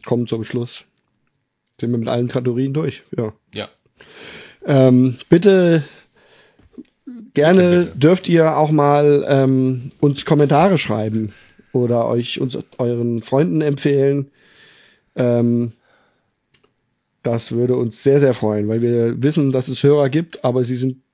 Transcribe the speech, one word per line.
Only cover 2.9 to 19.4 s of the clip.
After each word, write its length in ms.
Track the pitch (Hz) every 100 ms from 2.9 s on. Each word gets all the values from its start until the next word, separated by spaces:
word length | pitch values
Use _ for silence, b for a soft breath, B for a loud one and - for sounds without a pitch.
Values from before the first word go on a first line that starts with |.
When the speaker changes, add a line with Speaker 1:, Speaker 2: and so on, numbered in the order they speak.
| - _ -
Speaker 1:
ja. 160 | 110 - _
Speaker 2:
Ja. 140 | 104 - _ _ _ B B B B B B
Speaker 1:
Ähm, 540 | 381 139 131 127 127 123 -
bitte, 540 | 170 196 190 175 165 139 b b b b b b b _ - - _ - 247 -
gerne 260 | - 156 185
Speaker 2:
Bitte, 220 | 180 175 170
bitte. 120 | 135
Speaker 1:
dürft 300 | 147 185 -
ihr 280 | 165 160 147
auch 140 | 151
mal, 540 | 151 143 143 147 143 -
ähm, 600 | 139 135 131 131 127 135 -
uns 240 | 147 139
Kommentare 540 | - 151 143 143 190 170
schreiben 540 | - 110 107 110 110 b b b _
oder 340 | 127 120 120 117
euch 320 | 120 117 -
uns 160 | 131 123 - -
euren 440 | 120 120 120 117
Freunden 380 | - 135 175 160
empfehlen. 680 | 151 139 147 139 139 143 139 b b b b b b b _ -
Ähm, 560 | 123 120 120 120 120 - _ _ _ _ _ _ _ _ _ _ _ _ _ _
das 260 | 123 117 -
würde 220 | 117 123 127
uns 260 | 117 -
sehr, 160 | 139 143
sehr 140 | 139
freuen, 340 | 117 107 104 104
weil 140 | 113
wir 380 | 120 120 117 -
wissen, 280 | 139 151